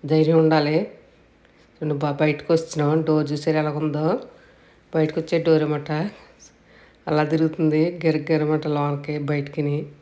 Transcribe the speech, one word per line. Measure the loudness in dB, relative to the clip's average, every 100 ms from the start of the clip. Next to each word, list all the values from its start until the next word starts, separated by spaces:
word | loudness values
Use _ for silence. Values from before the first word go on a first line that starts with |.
| 2
ధైర్యం | 4 6 6
ఉండాలి. | 6 4 2 0 -2 -10 -20 _ _ _ _ _ _
చూడండి | _ -4 -2
బా-, | -2 0
బయటకు | 0 0 0
వచ్చినాం. | 0 0 -2 0 2
డోర్ | 2 0 0
చూసారు | -2 -2 0
ఎలాగుందో? | -2 -2 -4 -2 -2 -2 -6 -20 -20 -20 -20 _ _
బయటకు | -2 0 -2
వచ్చే | -2 -2
డోర్ | 4 2
అన్నమాట. | 2 -4 -4 -6 -6 -10 -20 _ -20 _ _ -20 -20 _ -4
అలా | 0
తిరుగుతుంది | 0 2 0 2 0 2 0 0 0
గిరగిరమట | 0 0 0 2 -2 -2
లోనకి | -2 -2 -4 -6 -6
బయటికిని. | -4 -4 -4 -4 -4 -4 -6 -16